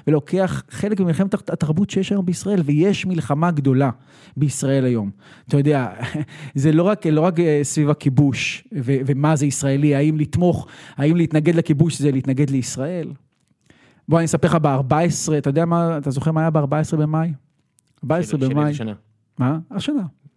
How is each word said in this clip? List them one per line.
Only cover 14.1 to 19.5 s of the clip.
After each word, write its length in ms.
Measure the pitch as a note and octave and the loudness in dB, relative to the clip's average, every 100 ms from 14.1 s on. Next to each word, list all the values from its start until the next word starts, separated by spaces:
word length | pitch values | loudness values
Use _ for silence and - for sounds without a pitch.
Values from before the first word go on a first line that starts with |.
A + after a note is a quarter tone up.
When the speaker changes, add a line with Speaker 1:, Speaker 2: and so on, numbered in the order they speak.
| E3 | 2
Speaker 1:
אני 60 | |
אספר 240 | E3 D#3+ E3+ | 2 0 2
לך, 60 | |
בארבע 440 | C3 D3 C3+ C3 D3+ | 2 2 2 2 2
עשרה, 400 | E3+ - - D3+ | 2 0 -2 -2
אתה 120 | C#3+ | 0
יודע 140 | C#3 | 0
מה, 340 | E3+ E3+ E3+ D#3 | 2 0 0 -2
אתה 120 | C#3+ | -4
זוכר 220 | C3 D#3 | -4 -2
מה 80 | D#3+ | 0
היה 100 | D#3+ | 2
בארבע 280 | D#3 C#3+ D3+ | 2 0 0
עשרה 220 | D3+ D#3+ | 0 0
במאי? 320 | D3+ D#3 E3 C#3+ _ _ _ _ _ _ | 0 0 -2 -6 _ _ _ _ _ _
ארבע 120 | C3 E3 | -2 -2
עשרה 240 | E3+ D3+ | -2 -2
Speaker 2:
של, 60 | C3 | 0
של 60 | |
Speaker 1:
במאי. 120 | C#3+ D3+ | 0 -2
Speaker 2:
איזה 120 | D3 | -4
שנה? 140 | A2 G#2 _ _ _ - | -8 -10 _ _ _ -4
Speaker 1:
מה? 200 | B2+ | -2